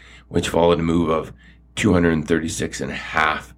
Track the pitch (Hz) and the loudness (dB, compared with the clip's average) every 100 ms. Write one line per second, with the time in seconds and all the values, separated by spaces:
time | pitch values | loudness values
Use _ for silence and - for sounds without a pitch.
0 | - - - 85 - 82 85 80 82 85 | -20 -20 -6 -4 0 2 4 2 2 0
1 | 80 80 73 - - - _ - 110 92 | 2 -2 -4 -14 -20 -20 _ -2 2 4
2 | 85 82 76 82 80 - 78 - 67 71 | 4 0 0 -2 -2 -6 -6 -6 -8 -10
3 | - 80 78 76 - | -6 0 0 0 -8